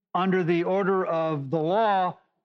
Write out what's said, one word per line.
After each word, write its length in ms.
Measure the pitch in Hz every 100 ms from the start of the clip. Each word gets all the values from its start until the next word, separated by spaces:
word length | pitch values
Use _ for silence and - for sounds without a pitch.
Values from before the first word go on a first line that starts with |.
| _
under 300 | 175 185 185
the 200 | 165 170
order 400 | 175 190 190 190
of 460 | 180 165 160 151 135
the 80 | 160
law 600 | 156 202 220 196 180 - _ _